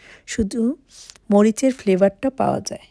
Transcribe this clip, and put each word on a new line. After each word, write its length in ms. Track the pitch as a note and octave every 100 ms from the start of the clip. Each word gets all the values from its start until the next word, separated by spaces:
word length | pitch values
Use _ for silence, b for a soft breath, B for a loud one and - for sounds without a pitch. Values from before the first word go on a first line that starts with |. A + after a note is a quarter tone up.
| B B -
শুধু 340 | - G3+ A#3+ A#3 E4 _ B B B -
মরিচের 420 | G3+ G#3+ G#3+ C4
ফ্লেভারটা 560 | B3+ G3+ F#3 G3 - C4+
পাওয়া 300 | C4+ - -
যায়। 240 | - - -